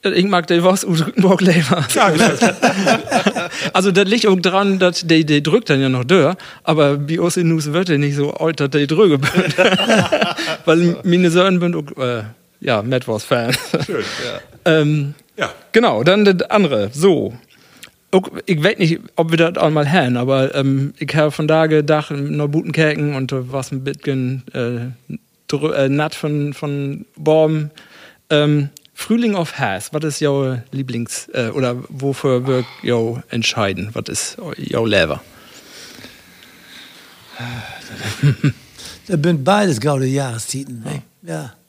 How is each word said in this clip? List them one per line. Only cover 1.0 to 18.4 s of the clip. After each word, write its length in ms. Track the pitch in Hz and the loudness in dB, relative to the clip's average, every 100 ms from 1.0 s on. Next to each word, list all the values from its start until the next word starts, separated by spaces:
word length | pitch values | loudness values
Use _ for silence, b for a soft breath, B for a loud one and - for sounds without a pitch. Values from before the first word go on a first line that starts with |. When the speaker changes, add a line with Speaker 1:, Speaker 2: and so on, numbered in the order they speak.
| 156 | 0
Speaker 1:
Rütenbrauch 360 | - 185 185 | 2 4 4
lieber. 440 | 190 170 151 - - 311 | 4 4 2 0 0 2
Speaker 2:
Ja, 180 | 208 | 2
ich 60 | 160 | 4
weiß. 180 | 220 180 | 2 4
Speaker 1:
<laughs> 140 | 226 - 247 285 196 226 - 254 202 226 175 B 180 | 0 2 0 2 2 0 0 0 0 -2 -6 B -4
Also, 180 | 185 190 | 0 2
das 160 | 185 196 | 2 2
liegt 180 | 226 208 | 2 4
auch 80 | 190 | 2
dran, 400 | 180 190 202 190 | 2 2 2 2
dass 260 | 185 175 170 | 2 0 2
der, 180 | 160 | 2
der 180 | 156 147 | 4 2
drückt 280 | 147 202 - | 2 0 2
dann 120 | 139 | 0
ja 80 | 135 | 2
noch 140 | 127 123 | 0 2
durch, 300 | 185 143 185 B B | 4 4 0 B B
aber 340 | - 156 143 143 | -2 4 4 2
bei 220 | 143 165 | -2 0
uns 160 | - 175 | 0 2
in 120 | 170 | 2
Nuss 220 | 165 151 | 2 0
wird 160 | 151 185 | -2 0
der 80 | 147 | 0
nicht 180 | 143 143 | 0 0
so 160 | 143 | -4
alt, 260 | - 160 160 | -2 -4 -2
dass 100 | 139 | 0
der 180 | 147 143 | 0 0
drücke 320 | 156 202 143 | 4 4 4
wird. 360 | 139 185 185 151 | 2 0 0 2
<laughs> 1080 | 202 185 208 220 - - 175 - 330 160 - | 2 2 2 2 2 0 -2 -4 -6 -4 2
Weil 320 | 165 175 170 | 4 4 0
meine 260 | 190 175 175 | 2 4 4
Söhne 300 | 170 190 180 | 4 4 2
sind 160 | 175 170 | 0 -2
auch, 260 | 143 - | -8 -6
äh, 220 | 123 120 107 113 _ _ | -4 -4 -8 -16 _ _
ja, 200 | - 113 | -2 -2
Matt 260 | 110 131 120 | 0 -2 -2
Wars 160 | 110 | -6
Fan. 300 | - 123 117 131 - - - | -2 -2 0 -4 -4 -4 -4
Speaker 2:
Schön. 180 | 160 104 | -4 -6
Speaker 1:
<laughs> 560 | - 123 98 - - - | -8 -10 -10 -14 -4 2
Ähm, 480 | 160 151 151 143 147 _ - | 4 4 0 -2 -8 _ -8
Speaker 2:
Ja. 140 | 151 - - | -8 -8 0
Speaker 1:
genau, 320 | - 240 113 | 2 4 2
dann 220 | 147 196 202 | 4 4 4
das 240 | 180 - | 2 2
andere. 400 | 214 175 120 98 | 2 2 0 -2
So. 400 | 135 190 156 104 120 _ B B B B B _ | 2 2 4 0 -8 _ B B B B B _
Auch, 160 | 185 185 - | 0 0 -12